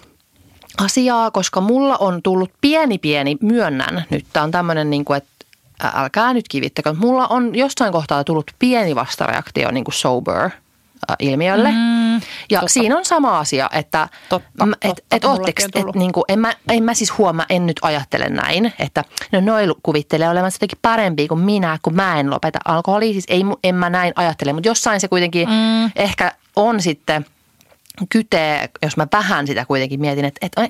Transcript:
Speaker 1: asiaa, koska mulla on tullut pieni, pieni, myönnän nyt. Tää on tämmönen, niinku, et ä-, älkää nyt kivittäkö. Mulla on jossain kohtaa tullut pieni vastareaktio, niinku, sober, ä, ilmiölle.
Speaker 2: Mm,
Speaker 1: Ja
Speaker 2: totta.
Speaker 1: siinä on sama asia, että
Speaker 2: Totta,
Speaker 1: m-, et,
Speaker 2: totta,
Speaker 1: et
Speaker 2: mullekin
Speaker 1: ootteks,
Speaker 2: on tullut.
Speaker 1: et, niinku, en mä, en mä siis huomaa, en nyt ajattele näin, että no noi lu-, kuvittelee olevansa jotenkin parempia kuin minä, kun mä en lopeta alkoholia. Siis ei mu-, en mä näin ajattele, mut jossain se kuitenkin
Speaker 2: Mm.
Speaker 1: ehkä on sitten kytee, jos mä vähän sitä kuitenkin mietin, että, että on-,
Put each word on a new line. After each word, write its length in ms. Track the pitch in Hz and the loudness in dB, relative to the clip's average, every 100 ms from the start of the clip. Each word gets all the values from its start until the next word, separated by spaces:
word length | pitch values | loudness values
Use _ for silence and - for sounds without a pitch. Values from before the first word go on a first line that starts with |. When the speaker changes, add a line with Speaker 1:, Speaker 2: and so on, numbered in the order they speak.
| - _ _ _ _ _ - - | -8 _ _ _ _ _ -10 -2
Speaker 1:
asiaa, 500 | 196 262 254 233 226 | 0 2 2 2 2
koska 300 | 196 180 190 | 0 0 0
mulla 360 | 196 254 277 240 | 2 2 2 2
on 240 | 196 175 | 0 0
tullut 300 | 190 185 185 - | 0 0 0 0
pieni, 360 | 285 311 294 190 | 2 2 2 0
pieni, 400 | 151 147 139 202 | 0 2 0 0
myönnän 640 | 214 240 180 131 135 180 160 | 2 2 2 0 -2 -4 -4
nyt. 160 | 147 - | -6 -2
Tää 100 | 160 | -2
on 80 | 151 | 0
tämmönen, 380 | 175 175 160 151 | 0 0 0 0
niinku, 240 | 147 147 | 0 0
et 120 | 143 - - - _ _ - | -4 -4 -18 -20 _ _ -8
ä-, 80 | - - | -4 -4
älkää 380 | 135 202 240 | -2 0 2
nyt 140 | 247 - | 0 -2
kivittäkö. 460 | 135 131 - 151 | -4 -4 -4 -4
Mulla 340 | 156 233 254 214 | 0 2 2 2
on 280 | 247 240 202 | 0 0 0
jossain 360 | 269 - 226 | -2 0 0
kohtaa 320 | 170 151 143 | 0 0 0
tullut 280 | 143 160 - - | 0 -2 -4 -2
pieni 360 | 247 240 185 127 | 2 2 2 0
vastareaktio, 760 | 131 - - - - 147 120 | -2 -4 -2 -2 -4 -2 -2
niinku, 200 | 127 - | -2 -4
sober, 440 | - 135 123 127 87 165 | -2 0 0 -2 -2 -2
ä, 60 | - _ _ _ _ - - | -4 _ _ _ _ -6 -2
ilmiölle. 520 | 139 135 180 202 220 | 0 0 0 2 2
Speaker 2:
Mm, 440 | 226 233 233 226 226 - - - | 2 2 2 2 0 -4 -12 -2
Speaker 1:
Ja 100 | 196 | 0
Speaker 2:
totta. 80 | 175 | 2
Speaker 1:
siinä 240 | 254 220 311 | 2 2 0
on 80 | 381 | 0
sama 340 | 330 262 175 | 2 2 2
asia, 300 | 147 135 135 | 0 -2 0
että 360 | 156 - 160 156 - - | -2 -2 -2 -2 -8 -4
Speaker 2:
Totta, 360 | 185 - - 202 | -4 -4 -2 0
Speaker 1:
m-, 60 | |
et, 60 | 208 | 0
Speaker 2:
totta, 200 | 202 180 - | -2 -4 -2
Speaker 1:
et 120 | 233 | 0
Speaker 2:
mullekin 180 | 277 240 | 2 0
Speaker 1:
ootteks, 220 | 185 - 202 | -2 -4 -4
Speaker 2:
on 60 | |
tullut. 240 | 190 190 190 | -4 -2 0
Speaker 1:
et, 40 | |
niinku, 260 | 180 180 - | 0 0 0
en 120 | 202 | 0
mä, 140 | 226 - - | 0 -2 -2
en 140 | 233 | 0
mä 100 | 226 | 0
siis 240 | 233 202 - | 0 -2 2
huomaa, 280 | 190 165 160 | 2 2 0
en 160 | 180 175 | 0 0
nyt 140 | 156 | 0
ajattele 480 | 165 147 139 143 127 | 0 -2 -2 -2 -2
näin, 440 | - 139 165 226 - | -2 0 0 0 -2
että 240 | 139 - - - - | -4 -4 -4 -8 -2
no 80 | 190 | 0
noi 260 | 196 220 190 | 2 2 0
lu-, 120 | - | 0
kuvittelee 460 | - 151 143 156 165 | -2 -2 0 0 2
olevansa 260 | 175 185 - | 2 0 -2
jotenkin 240 | 208 - | -4 -2
parempia 460 | 233 226 196 147 151 | 0 2 0 0 0
kuin 120 | 165 | 0
minä, 380 | 190 208 170 156 | 2 2 0 -2
kun 140 | 160 170 | -2 0
mä 240 | 190 156 | 0 0
en 100 | 139 | 0
lopeta 300 | - 160 - - | -2 -2 -4 -2
alkoholia. 460 | 165 180 202 220 | 0 0 0 0
Siis 140 | 196 180 | -2 0
ei 160 | 180 | 0
mu-, 160 | 196 196 | 0 0
en 120 | 185 180 | 0 0
mä 140 | 175 | 0
näin 240 | 180 180 - | 0 0 0
ajattele, 380 | 175 151 139 | 0 0 -2
mut 120 | 151 208 | 0 0
jossain 340 | 226 240 208 | 0 0 0
se 80 | 190 | 0
kuitenkin 420 | 180 175 170 170 | 0 0 0 0
Speaker 2:
Mm. 420 | 220 220 226 226 - | 2 2 2 0 0
Speaker 1:
ehkä 360 | 202 - 180 - _ - | -2 0 -2 -2 _ 0
on 260 | 220 220 | 2 2
sitten 440 | 175 147 - 151 147 _ _ _ _ _ - - 185 | 0 -2 -2 -2 -4 _ _ _ _ _ -20 -10 0
kytee, 600 | 220 220 175 156 147 - - | 0 2 0 0 -2 -4 -6
jos 160 | 151 156 | -4 -2
mä 100 | 151 | 0
vähän 340 | 208 190 170 143 | 0 2 0 0
sitä 180 | 113 127 | -2 -2
kuitenkin 340 | 135 131 139 | -2 -2 -2
mietin, 240 | 147 143 143 | -2 0 -2
että, 200 | - 185 | -4 -6
että 160 | |
on-, 60 | - | -2